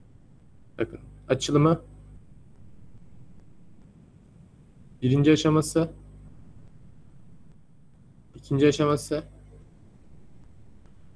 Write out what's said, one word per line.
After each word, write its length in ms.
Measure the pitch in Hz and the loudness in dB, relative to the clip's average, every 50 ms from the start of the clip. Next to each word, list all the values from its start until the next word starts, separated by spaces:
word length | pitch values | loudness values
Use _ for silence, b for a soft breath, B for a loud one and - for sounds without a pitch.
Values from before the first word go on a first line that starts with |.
| - - - - - - - - - - - - - - - | -20 -20 -20 -20 -20 -20 -20 -20 -20 -20 -20 -20 -20 -14 -8
Bakın 220 | - 113 - - - - - - - - | -8 -8 -8 -8 -16 -18 -20 -20 -10 -4
açılımı 540 | - 135 131 - - 143 147 147 160 165 165 - - - - - - - - - - - - - - - - - - - - - - - - - - - - - - - - - - - - - - - - - - - - - - - - - - - - - - - - - - - - - - - - | -4 -4 -2 -2 0 2 4 4 4 2 0 -4 -14 -20 -20 -20 -20 -20 -20 -20 -20 -20 -20 -20 -20 -20 -20 -20 -20 -20 -20 -20 -20 -20 -20 -20 -20 -20 -20 -20 -20 -20 -20 -20 -20 -20 -20 -20 -20 -20 -20 -20 -20 -20 -20 -20 -20 -20 -20 -20 -20 -20 -20 -20 -20 -20 -20 -20 -20 -20 -20 -20 -20 -10 -2
birinci 300 | 123 123 135 143 143 156 | 0 2 4 4 6 6
aşaması, 580 | 156 151 - 156 156 156 151 - - 165 165 160 - - - - - - - - - - - - - - - - - - - - - - - - - - - - - - - - - - - - - - - - - - - - - - - - - | 6 4 4 4 2 2 2 2 0 0 0 -2 -4 -14 -20 -20 -20 -20 -20 -20 -20 -20 -20 -20 -20 -20 -20 -20 -20 -20 -20 -20 -20 -20 -20 -20 -20 -20 -20 -20 -20 -20 -20 -20 -20 -20 -20 -20 -20 -20 -20 -20 -20 -20 -20 -20 -20 -20 -20 -20 -20
ikinci 320 | - - - 143 135 147 | -14 -6 -2 0 4 4
aşaması 560 | 147 143 - 151 147 147 147 - - 151 151 - - - - - - - - - - - - - - - - - - - - - - - - - - - - - - - - - - - - - - - | 4 4 4 2 0 0 -2 -2 -4 -6 -6 -6 -8 -18 -20 -20 -20 -20 -20 -20 -20 -20 -20 -20 -20 -20 -20 -20 -20 -20 -20 -20 -20 -20 -20 -20 -20 -20 -20 -20 -20 -20 -20 -20 -20 -20 -20 -20 -20 -12